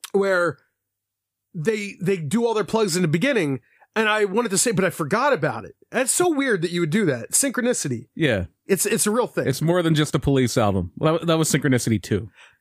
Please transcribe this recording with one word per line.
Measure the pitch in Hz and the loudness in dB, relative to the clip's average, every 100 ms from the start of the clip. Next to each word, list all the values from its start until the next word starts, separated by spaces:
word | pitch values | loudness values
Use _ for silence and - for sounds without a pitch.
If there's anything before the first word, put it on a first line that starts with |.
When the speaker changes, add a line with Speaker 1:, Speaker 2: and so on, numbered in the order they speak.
| - | -4
Speaker 1:
where | 196 196 185 175 139 _ _ _ _ _ _ _ _ _ | 0 2 2 0 -2 _ _ _ _ _ _ _ _ _
they, | 185 151 220 202 - | -8 -4 -4 -4 -6
they | 185 196 | -4 -4
do | 151 220 233 | -2 -2 0
all | |
their | 220 | -2
plugs | 196 220 214 | -2 0 0
in | 165 | 0
the | 175 | 0
beginning, | 160 254 254 151 131 _ _ _ - | 0 0 0 0 -4 _ _ _ -2
and | 220 | 0
I | 214 202 | 2 0
wanted | 190 233 | 0 0
to | 185 | 0
say, | 254 | 0
but | 185 | 2
I | 185 | 0
forgot | - 156 208 285 | 0 -2 0 2
about | 226 143 113 | 2 0 -4
it. | 92 - _ | -12 -18 _
That's | 208 254 | -4 0
so | - 359 | 2 2
weird | 294 277 202 | 2 0 0
that | 170 | -2
you | 175 | -2
would | 165 | 0
do | 190 190 | 2 0
that. | 123 110 | -2 -2
Synchronicity. | - 285 247 240 233 156 117 - | -2 -2 0 -2 -2 -2 -6 -8
Speaker 2:
Yeah. | - 160 104 87 _ - | -2 0 0 -2 _ -2
Speaker 1:
It's, | 190 | -2
it's | 202 220 - | 0 0 0
a | |
real | 220 233 | 0 0
thing. | - 135 | -2 -2
Speaker 2:
It's | 131 | 0
more | 156 175 | 0 2
than | 165 | 2
just | 156 151 | 2 0
a | 151 | 0
Police | - 139 123 - | 2 2 2 2
album. | 104 98 90 - | 2 2 -2 -2
Well, | 156 165 | 0 0
that, | 170 | 2
that | 160 | 2
was | 156 | 2
Synchronicity | 151 139 127 - 110 | 0 2 2 2 0
too. | - 104 104 _ - _ | 0 -4 -4 _ -20 _